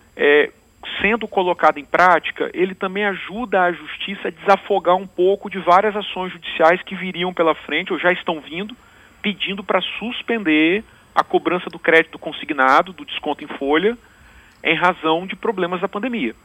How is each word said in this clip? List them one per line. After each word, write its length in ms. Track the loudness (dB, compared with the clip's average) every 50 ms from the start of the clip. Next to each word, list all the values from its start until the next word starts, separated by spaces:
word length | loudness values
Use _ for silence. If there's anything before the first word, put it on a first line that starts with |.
| _ _ -2
é, 360 | 2 4 6 6 6 4 2 -2 _ _ _ _ _ -14 -12 -6 -2
sendo 260 | 0 0 0 0 -2
colocado 520 | -4 -2 0 0 0 2 2 4 2 2 2
em 60 | -4
prática, 640 | -4 -2 2 4 4 4 2 0 -4 -6 -6 -6 -4 -2
ele 200 | -2 -2 -2 -2
também 300 | -4 -6 -6 -4 -2 -2
ajuda 580 | -2 -4 -6 -8 -10 -10 -8 -6 -2 0 2
a 100 | 2 2
justiça 560 | 0 -4 -8 -14 -12 -10 -10 -10 -8 -8 -8 -8
a 20 |
desafogar 640 | -8 -2 2 4 4 4 4 0 0 2 4 2 2
um 120 | 2 0
pouco 440 | -4 _ 2 4 4 2 2 -2 -8
de 80 | -8 -2
várias 380 | 2 4 4 4 4 2 -2
ações 360 | -4 -8 -8 -6 -6 -6 -8
judiciais 480 | -8 -12 -12 -6 0 4 4 4 4 4
que 120 | 0 -8 -10
viriam 400 | -8 -8 -6 -4 -4 -4 -2 0
pela 200 | 0 2 2 0
frente, 380 | -2 -4 -6 -6 -4 -4 -4
ou 60 | -4 0
já 140 | 2 0
estão 280 | 0 0 -2 -6 -6 -6
vindo, 360 | -8 -10 -10 -10 -10 -10 -12 -18 -20 -20 -20 -20 -20 -20 _ _
pedindo 440 | -4 -4 -4 -4 -6 -6 -6 -6 -4
pra 180 | -2 -2 -2 -2 -4 -8 -8
suspender 840 | -8 -8 -8 -8 -6 -4 -4 -2 0 2 4 4 4 4 2 0 -4 -8 -20 -20 _ _ -2
a 100 | -2 0
cobrança 440 | 2 0 0 0 0 -2 -2 -4 -8
do 100 | -12 -4
crédito 400 | 2 4 4 4 4 2 -4 -12
consignado, 760 | -12 -12 -10 -10 -8 -6 -2 2 4 4 6 4 4 0
do 120 | -4 -16 -12
desconto 380 | -10 -10 -8 -6 -6 -6 -6
em 60 | -8 -12
folha, 500 | -8 -4 0 2 2 2 2 2 0 -2 _ _ _ _ -20 -20 -20 -20 -20 _ _ _
em 120 | -2 -2 0
razão 520 | 2 2 0 0 0 0 0 0 0 -2
de 80 | -6 -10
problemas 460 | -6 -4 -4 -2 -2 -2 -2 -2 -4
da 80 | -4 -6
pandemia. 460 | -6 -6 -6 -6 -4 -4 -4 -6 -6 _